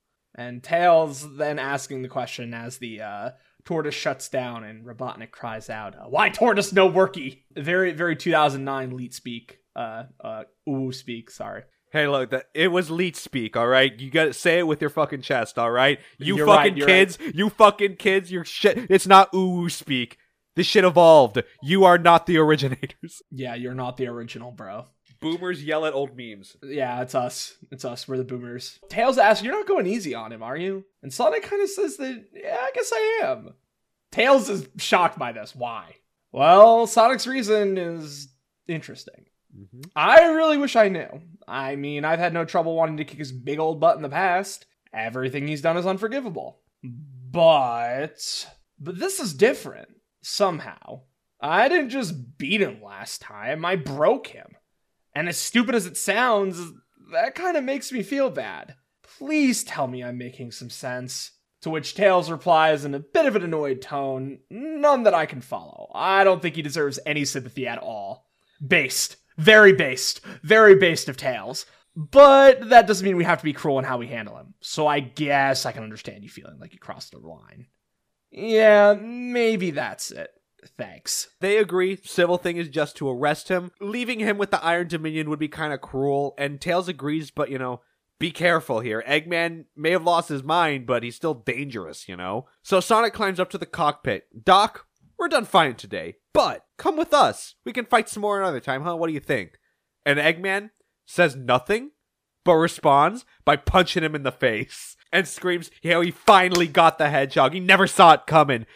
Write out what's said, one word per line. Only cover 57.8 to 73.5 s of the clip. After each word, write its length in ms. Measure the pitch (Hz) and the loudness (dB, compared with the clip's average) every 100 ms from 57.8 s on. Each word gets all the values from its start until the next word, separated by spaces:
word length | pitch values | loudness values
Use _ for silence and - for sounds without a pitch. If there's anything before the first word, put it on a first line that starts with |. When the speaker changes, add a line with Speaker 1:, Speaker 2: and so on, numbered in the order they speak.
| - | -8
Speaker 1:
me 100 | 254 | -10
feel 280 | - 277 262 | -6 -4 -4
bad. 440 | 135 107 80 - - _ _ | -4 -12 -14 -18 -20 _ _
Please 640 | _ - 277 311 269 220 | _ -16 -6 0 0 -2
tell 220 | - - 131 | -6 -6 -6
me 160 | 127 | -8
I'm 160 | 123 123 | -12 -12
making 340 | 123 131 123 | -14 -16 -18
some 180 | - 120 | -16 -18
sense. 640 | - 131 127 127 - - _ _ _ | -14 -12 -12 -12 -14 -16 _ _ _
To 80 | 165 | -8
which 240 | 160 131 | -8 -8
Tails 360 | - 196 180 160 | 0 4 4 0
replies 540 | 156 180 160 160 151 | -4 2 4 4 2
in 100 | 143 | -2
a 60 | 139 | -10
bit 260 | - 339 285 | -2 0 2
of 100 | 202 | 0
an 60 | |
annoyed 380 | 170 160 143 131 | -4 -4 -4 -6
tone, 580 | - 143 135 131 135 131 _ | -8 -8 -6 -6 -10 -14 _
"None 520 | 214 311 311 294 269 | -14 -12 0 2 4
that 100 | 220 | 2
I 120 | 170 156 | 2 -2
can 140 | 131 | -8
follow. 500 | - 101 - - - | -12 -14 -14 -20 -14
I 300 | 104 175 190 | -6 0 4
don't 160 | 196 180 | 4 4
think 160 | 170 156 | -2 -6
he 60 | |
deserves 360 | 147 160 143 - 151 | -8 -4 -4 -4 -6
any 180 | 147 | -4
sympathy 420 | 139 139 123 - 120 | -4 -6 -10 -10 -8
at 120 | 117 | -8
all." 480 | - 107 98 - _ _ _ - 139 | -10 -10 -12 -14 _ _ _ -10 0
Based. 500 | 170 139 - - - _ - | 0 0 -6 -8 -10 _ 0
Very 380 | 156 214 208 | 6 10 10
based. 480 | 190 143 127 - - - - | 8 2 -4 -6 -8 -12 -8
Very 320 | 156 220 214 | 2 8 10
based 360 | 190 175 160 - | 10 6 0 -6
of 80 | 127 | -6
Tails. 480 | 139 113 101 143 - _ _ | -6 -6 -10 -14 -16 _ _
But 760 | 165 151 269 285 269 269 262 226 | -14 4 8 10 10 8 6 6
that 180 | 240 202 | 6 6
doesn't 180 | 185 196 | 2 0
mean 100 | 180 | 0
we 80 | |
have 140 | 170 165 | 0 0
to 60 | |
be 80 | 156 | -2